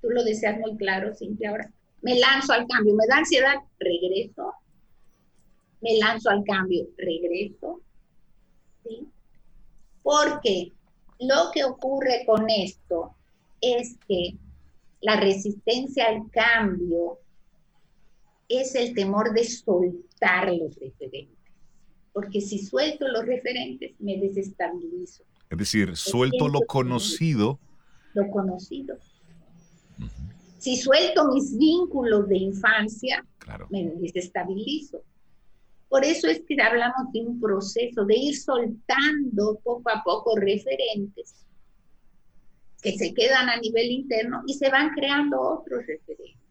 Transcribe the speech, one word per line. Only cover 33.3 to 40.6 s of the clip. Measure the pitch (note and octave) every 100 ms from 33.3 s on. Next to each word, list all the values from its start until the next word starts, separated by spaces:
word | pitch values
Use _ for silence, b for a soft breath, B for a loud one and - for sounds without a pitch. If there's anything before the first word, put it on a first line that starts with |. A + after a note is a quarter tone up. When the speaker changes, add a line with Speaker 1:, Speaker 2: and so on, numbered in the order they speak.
| _
Speaker 2:
Claro. | - - -
Speaker 1:
me | G3
desestabilizo. | E3 E3+ F3 F3+ F3+ F#3+ F3 F#3+ A3+ D4+ - - - _ - - - - _ - _
Por | C4+ C#4
eso | E4 D#4+
es | D#4+ -
que | C#4+
hablamos | A3 A#3+ A#3+ B3+ B3+
de | A3
un | A#3 A#3+
proceso | G#3+ G3 G3+ A3+ A#3+ - G3+
de | A3
ir | C#4+
soltando | C#4+ - B3+ A3+ A3 - C4+ D4 D4+ C4+ G#3 G#3 G#3+
poco | A#3+ A#3+ A#3
a | G#3+
poco | F3 G#3 A#3 A3
referentes | G3 G3+